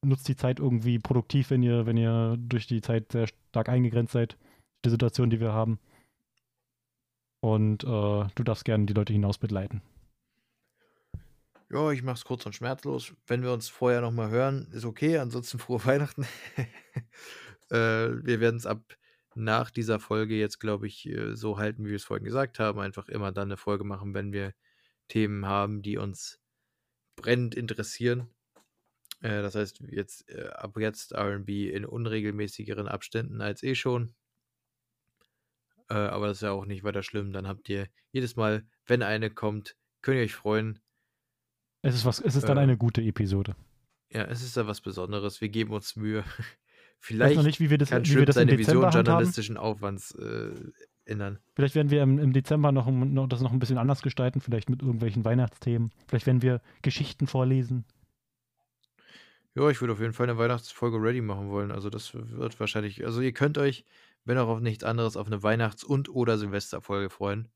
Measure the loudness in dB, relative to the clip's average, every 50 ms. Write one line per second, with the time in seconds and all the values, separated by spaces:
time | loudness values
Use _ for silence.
0 | 4 2 2 2 0 -4 -2 0 0 0 0 2 2 2 2 2 2 2 0 0
1 | 2 2 2 2 2 _ 2 0 2 4 4 4 4 4 4 2 2 2 2 2
2 | 4 4 2 2 2 2 0 -2 -2 -2 -2 -2 -2 -2 -4 -2 0 0 0 -2
3 | -2 _ -2 -2 -2 -2 -4 _ _ _ -2 -2 0 2 2 2 2 2 2 0
4 | -2 0 0 0 0 0 -4 _ _ _ _ _ _ _ _ _ 0 2 2 4
5 | 2 2 2 2 2 2 2 2 0 0 0 0 0 0 -2 -4 _ _ _ _
6 | _ _ _ _ _ _ _ _ _ _ _ _ _ _ _ _ _ _ _ _
7 | _ _ _ _ _ _ _ _ 2 2 4 4 4 2 2 0 -2 -2 -2 0
8 | 0 2 0 0 -2 -2 -4 -4 -2 -2 -2 -2 -2 0 0 2 2 2 2 0
9 | 0 2 2 2 2 2 0 -2 -4 -4 -4 -4 -4 -6 -8 -10 -12 _ _ -20
10 | _ _ _ _ _ _ _ _ _ _ _ _ _ _ _ _ _ _ _ _
11 | _ _ -16 -16 -16 -16 _ _ _ _ _ _ _ _ -4 -2 -2 0 -2 -2
12 | -4 -6 -6 -8 -8 -8 -8 -8 -8 -12 -12 -8 -8 -8 -8 -6 -8 -8 -8 -8
13 | -8 -12 -18 _ _ -4 -4 -2 -2 -2 -4 -4 -6 -10 -8 0 2 2 2 2
14 | 2 -2 -2 -2 -2 0 0 0 0 0 -2 -4 -8 -10 -12 -8 -8 -8 -6 -2
15 | 0 0 2 0 -2 -2 -6 -8 -8 -8 -10 -12 -6 -4 -4 -2 2 2 2 2
16 | 2 -2 -4 -6 -8 -8 -8 -16 -18 -12 -6 -6 -6 -6 -8 -20 _ _ _ -10
17 | -10 _ _ -20 -20 -20 -20 -20 -20 -20 -20 _ _ _ 0 2 2 4 2 2
18 | 0 0 -2 -4 -2 -2 0 2 2 2 2 0 -4 -6 -6 -6 _ _ -20 _
19 | _ _ _ _ _ _ _ -6 -2 2 2 2 0 -2 _ -6 -2 0 -2 -2
20 | -2 -2 -2 -2 -2 -2 0 -2 -2 -2 -4 -6 -4 -4 -2 -2 -4 -10 -12 -12
21 | -12 -10 -8 -6 -6 -6 -8 -6 -6 -6 -4 -2 -4 -4 -4 -6 -6 -6 -6 -8
22 | -6 -6 -8 -6 -6 -4 -4 -4 -4 -4 _ -2 -2 -2 -2 -2 -6 -8 -8 -10
23 | -14 -10 -8 -6 -6 -4 -4 -4 -6 -6 -6 -6 -4 -4 -4 -2 -4 -6 -8 -8
24 | -10 -8 -8 -6 -6 -6 -6 -6 -8 -8 -10 _ _ _ _ _ _ _ _ _
25 | _ _ 0 0 0 2 0 -4 -2 0 0 0 0 0 -4 -6 -6 -6 -6 -6
26 | -6 -6 -8 -10 -14 -16 -16 _ _ _ _ _ _ _ _ _ _ _ _ _
27 | _ _ _ -10 0 0 2 2 2 -2 -4 -6 -6 -6 -6 -6 -8 -10 -8 -2
28 | -2 0 0 -2 -4 -10 _ _ _ _ _ _ _ _ _ _ _ _ _ _
29 | _ _ -20 _ -6 -4 -4 -2 -4 -2 -2 -2 -4 -4 -6 -16 -18 -10 -6 -6
30 | -8 -8 -10 -20 -20 -18 -14 -14 -12 -12 -14 -12 -14 -12 -6 -4 -4 -4 -4 -6
31 | -14 -10 -6 -4 -2 -2 -2 -4 -6 -6 -4 -4 -4 -4 -4 -6 -8 -6 -8 -6
32 | -4 -4 -4 -2 -2 -4 -4 -4 -6 -8 -8 -12 -10 -10 -8 -8 -6 -6 -8 -8
33 | -10 -6 -6 -4 -4 -4 -8 -6 -6 -6 -6 -4 -4 -4 -4 -2 -2 -2 0 0
34 | -2 -4 _ _ _ _ _ _ _ _ _ _ _ _ _ _ _ _ _ _
35 | _ _ _ _ _ _ _ _ _ _ _ _ _ _ _ _ _ _ -2 -2
36 | -2 -2 -2 -4 -4 -4 -4 -4 -4 -4 -4 -4 -6 -8 -10 -6 -6 -4 -4 -4
37 | -6 -6 -6 -6 -6 -6 -8 -8 -6 -8 -8 -10 _ -6 -6 -6 -6 -8 _ _
38 | _ _ _ -6 -6 -4 -4 -2 0 0 0 -2 -4 _ _ _ _ 2 2 2
39 | 2 0 -2 -2 -2 -4 -6 -4 -4 -4 -4 -4 -10 -12 -20 _ _ _ _ _
40 | -2 0 2 2 0 -2 -4 -4 -2 0 0 0 0 -2 -6 -10 _ _ _ _
41 | _ _ _ _ _ _ _ _ _ _ _ _ _ _ _ _ -2 0 0 2
42 | 2 2 0 2 0 2 2 2 2 4 4 6 6 6 6 6 4 2 2 2
43 | 0 0 0 0 0 2 2 0 0 -2 -6 -10 -14 _ _ _ _ _ _ _
44 | _ _ -6 -6 -6 -4 -6 -8 -8 -6 -4 -2 -2 -2 -4 -8 _ -10 -8 -6
45 | -6 -4 -4 -4 -4 -4 -6 -4 -6 -4 -2 -2 -4 -2 -4 -8 -8 -8 -10 -6
46 | -4 -2 -2 -4 -4 -8 -10 -12 -12 -14 -14 _ _ _ _ _ -20 _ _ _
47 | -12 -8 0 4 4 6 6 8 6 6 4 4 4 4 6 4 4 4 2 2
48 | 4 6 8 8 8 8 8 8 8 8 8 6 6 6 6 6 6 8 6 6
49 | 6 6 6 6 4 2 2 -2 -4 -4 -6 -4 -4 -4 -4 -2 -4 -6 -6 -6
50 | -10 -14 -12 -10 -8 -6 -6 -6 -6 -6 -8 -10 -12 -16 -18 _ -20 _ _ _
51 | _ -8 -6 -4 -4 -6 -8 -10 _ _ _ 2 2 2 4 4 4 6 6 6
52 | 6 6 6 6 6 6 4 4 4 4 2 4 6 6 4 4 4 2 2 2
53 | 2 2 2 2 2 0 0 0 0 2 2 2 2 2 2 2 4 2 2 2
54 | 0 -4 0 2 0 2 2 0 -2 0 -2 -2 0 0 -2 0 0 0 0 2
55 | 0 0 0 2 2 4 4 4 2 0 -2 -4 -2 0 2 2 0 -2 -4 _
56 | _ -2 -2 0 4 4 4 6 6 4 2 2 _ -10 -20 _ -2 -2 0 0
57 | -4 -6 -2 _ -2 0 2 2 2 4 4 2 2 0 -2 -4 -4 _ _ _
58 | _ _ _ _ _ _ _ _ _ _ _ _ _ _ _ _ _ _ _ _
59 | _ _ -20 -20 -20 _ _ _ _ _ _ 2 2 2 2 2 0 -2 0 0
60 | -2 -4 0 0 0 0 2 2 2 2 2 -2 -4 -10 -8 -4 -2 -2 0 0
61 | 0 0 0 0 -2 -4 -4 -6 -6 -4 -4 -4 -4 -4 -6 -6 -8 -8 -8 -8
62 | -12 -12 -14 -12 -12 -12 -8 -6 -6 -6 -6 -4 -6 -4 -2 -2 -4 -4 -6 -6
63 | -6 -4 -2 -2 -2 -2 0 2 0 2 2 2 0 0 0 -2 -12 _ _ _
64 | -20 _ _ _ _ -2 0 2 2 2 0 0 0 -2 -2 -2 -2 -2 0 0
65 | 0 0 -2 -4 -4 -4 -4 0 2 2 2 4 2 -2 -2 -6 -4 0 0 0
66 | 0 -2 0 0 2 4 4 2 2 0 -2 -4 -4 -4 -10 -10 -6 -4 -4 -2
67 | -2 -4 -6 -4 -4 -4 -2 -4 -6 -10 _